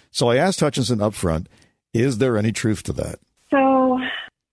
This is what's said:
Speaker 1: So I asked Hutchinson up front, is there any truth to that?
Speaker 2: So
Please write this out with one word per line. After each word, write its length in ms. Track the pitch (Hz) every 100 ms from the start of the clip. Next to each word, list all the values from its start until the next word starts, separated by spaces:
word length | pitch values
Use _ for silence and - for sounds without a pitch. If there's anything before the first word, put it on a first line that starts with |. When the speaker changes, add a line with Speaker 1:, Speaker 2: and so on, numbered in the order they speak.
| _
Speaker 1:
So 160 | - 120
I 80 | 127
asked 220 | 185 -
Hutchinson 420 | 151 139 123 113
up 120 | 104
front, 340 | - 90 80 - _ _ _ _
is 240 | 113 135 110
there 180 | 131 107
any 140 | 113
truth 300 | 104 110 101
to 100 | -
that? 260 | - - - _ _ _
Speaker 2:
So 480 | 277 269 262 262 254 254 - - _ _